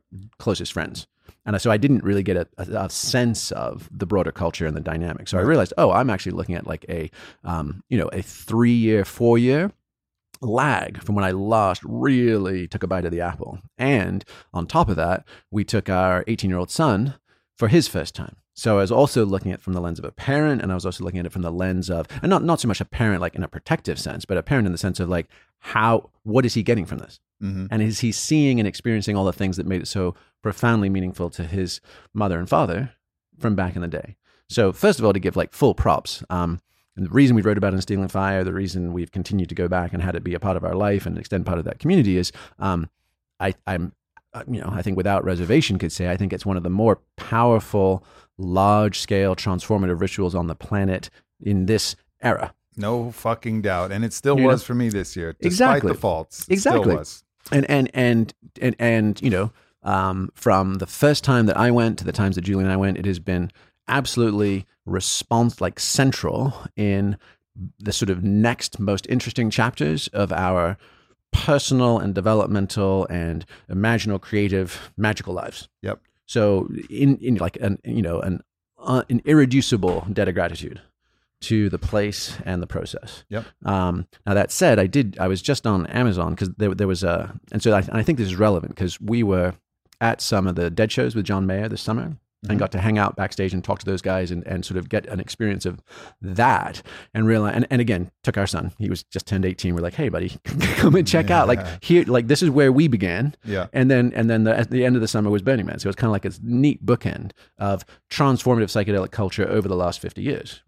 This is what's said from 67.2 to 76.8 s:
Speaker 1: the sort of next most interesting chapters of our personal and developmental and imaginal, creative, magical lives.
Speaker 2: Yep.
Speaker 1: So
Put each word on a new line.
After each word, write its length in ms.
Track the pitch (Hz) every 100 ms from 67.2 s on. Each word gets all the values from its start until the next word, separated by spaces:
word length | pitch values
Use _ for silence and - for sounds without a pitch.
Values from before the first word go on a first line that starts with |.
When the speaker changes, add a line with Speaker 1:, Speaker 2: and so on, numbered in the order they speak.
| - _ _ - 92 -
Speaker 1:
the 120 | 104
sort 160 | - 104
of 140 | 90
next 560 | 95 101 113 120 - -
most 280 | 101 98 -
interesting 400 | 123 120 120 113
chapters 580 | 104 117 - 151 156 -
of 220 | 101 101
our 460 | 80 92 92 85 98 - _ _ _ _
personal 680 | - - 143 - 131 123 113
and 140 | 95 95
developmental 880 | 98 110 101 101 98 - 98 95 92
and 360 | 87 85 82 85 - -
imaginal, 500 | 92 110 117 107 98
creative, 720 | - 107 101 95 92 - - -
magical 360 | 107 104 -
lives. 340 | 90 - - - _
Speaker 2:
Yep. 180 | 98 104 _ _ _
Speaker 1:
So 440 | 120 104 98 - -